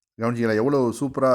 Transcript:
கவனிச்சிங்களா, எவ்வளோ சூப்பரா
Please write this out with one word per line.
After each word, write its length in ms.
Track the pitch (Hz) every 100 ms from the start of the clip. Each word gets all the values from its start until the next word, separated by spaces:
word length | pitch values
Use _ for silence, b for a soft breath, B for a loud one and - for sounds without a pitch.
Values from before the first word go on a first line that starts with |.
| _ -
கவனிச்சிங்களா, 360 | 113 120 113
எவ்வளோ 400 | 107 127 139 123 110
சூப்பரா 300 | 139 135 131